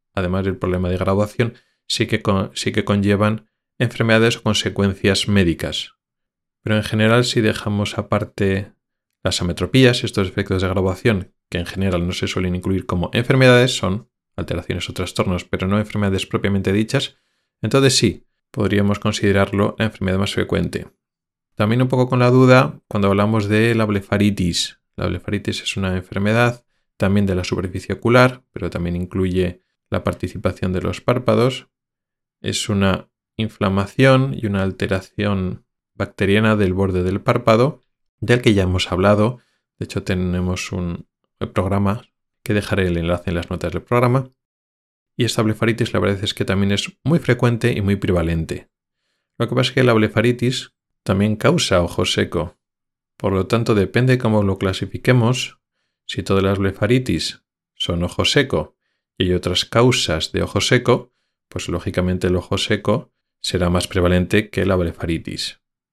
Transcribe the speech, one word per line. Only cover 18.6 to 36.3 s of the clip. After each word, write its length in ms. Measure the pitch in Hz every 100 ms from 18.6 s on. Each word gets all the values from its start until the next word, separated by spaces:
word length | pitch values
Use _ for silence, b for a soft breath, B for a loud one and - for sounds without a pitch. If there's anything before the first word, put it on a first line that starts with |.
| 101 101 101 101
considerarlo 760 | 110 104 101 98 98 101 107 -
la 60 |
enfermedad 340 | 110 - 95 92
más 140 | 98
frecuente. 540 | - 92 90 87 - - _ _ _ _ _ _ -
También 260 | 107 120
un 60 | 131
poco 200 | 131 127
con 120 | 127
la 100 | 123
duda 500 | 127 131 127 139 - _
cuando 200 | 104 101
hablamos 400 | 98 104 110 101
de 260 | 107 113
la 100 | 113
blefaritis. 960 | 110 101 - 104 104 98 87 85 - - _
La 120 | - 92
blefaritis 560 | 90 - 101 101 90
es 140 | - -
una 180 | 95
enfermedad 680 | 92 - - 104 110 120 120 _ _ _ -
también 300 | 98 101 98
de 80 |
la 100 | 90
superficie 520 | 90 92 90 92 - 98
ocular, 480 | 117 117 127 127 _
pero 180 | - 87
también 260 | - 87 87
incluye 680 | 90 95 92 90 87 - _ _ -
la 140 | 95
participación 680 | 101 87 - - 98 90 92
de 80 | 92
los 220 | 87 90
párpados. 680 | - 127 127 110 123 - - _ _ _ _ _ _ _
Es 300 | 107 - -
una 400 | 101 98 92 - _ _ -
inflamación 960 | 110 - 101 98 98 - 135 131 135
y 120 | 135 107
una 160 | 98
alteración 1040 | 95 92 95 95 - - 104 98 92 - _ _ _
bacteriana 600 | - 101 - 98